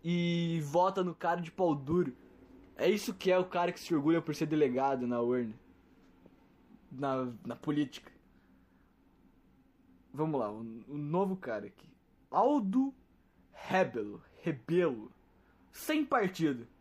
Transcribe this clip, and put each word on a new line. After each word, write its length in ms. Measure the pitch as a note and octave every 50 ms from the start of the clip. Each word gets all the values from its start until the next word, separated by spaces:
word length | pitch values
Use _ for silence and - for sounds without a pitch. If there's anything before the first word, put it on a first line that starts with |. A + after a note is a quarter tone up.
| -
e 580 | E3+ F3 F3 F3 F3 E3+ E3+ E3+ E3 E3 E3 D3+
vota 400 | C#3+ C#3+ F3 F3+ F#3+ F#3+ F#3+ F#3
no 100 | F3+ D#3+
cara 280 | _ - E3+ E3+ F3
de 100 | E3+ E3
pau 240 | - - F#3 E3+ D3
duro. 400 | C#3+ C3 C#3 E3 F3+ F3 C3 - - - - - - - - - - - - -
É 140 | - - E3+
isso 240 | G#3+ G#3 - - F#3+
que 180 | - - F#3+
é 60 | F3+
o 80 | F#3 F3+
cara 260 | F#3 - F3 F3 F3+
que 80 | F3+ -
se 140 | - - E3+
orgulha 280 | D3 C#3 D#3 E3 E3
por 120 | D#3 - D3+
ser 140 | - E3
delegado 580 | D3 D#3 D#3 D3 C3 B2 B2+ C3+ C#3 C#3 B2 B2
na 160 | A#2+ B2 A#2+
urna. 320 | A#2+ A#2+ B2 B2+ A#2+ A2 G#2+ - - - - _ _ _ _ - - _ _ _ _ - - _ _ _ _ _ _ _ - - _ _
Na, 400 | - B2+ C#3+ C#3 C3+ C3 C3 B2 A#2+ - -
na 100 | A#2 A#2+
política. 560 | - - D#3 D3 D3 D3 C3 - - - - - - _ _ _ _ _ _ _ _ _ _ _ _ _ _ _ _ _ _ _ _ _ _ _ _ _ _ _ _ _ _ _ _ _ _ _ _ _ _ -
Vamos 260 | C#3 D#3 D#3+ D3+ C3+
lá, 120 | A2+ G#2
o, 80 | G#2 A2 A#2 A2+ A2+ A#2 -
o 100 | B2+ C#3+
novo 400 | D3 D3 D3 D#3+ F3+ G3 F#3+ F#3+
cara 300 | F#3 - C3 A2 G#2 G2+
aqui. 200 | - - - - - - _ _ _ _ _ _ _
Aldo 600 | - F3 G#3+ C4+ D4 C#4+ G#3 F#3+ G3 C4 C4+ C#4 - - _ _ _ _ _ _ _ _ _ _
Rebelo. 720 | _ - - - F#3+ F#3 F#3 - - A#2 G#2 G#2 G2+ - - - _ -
Rebelo. 720 | - E3+ D3+ B2 - - E3 F3+ F3 D#3 B2+ A2 G#2+ B2+ - _ _ _ _ _ _ _ _ _ _ _
Sem 320 | _ - - - D#4 D#4+ D4
partido. 640 | - C#4+ B3 G3+ F#3 F#3+ - D#3+ D3+ C3+ A#2+ A2+ - _ _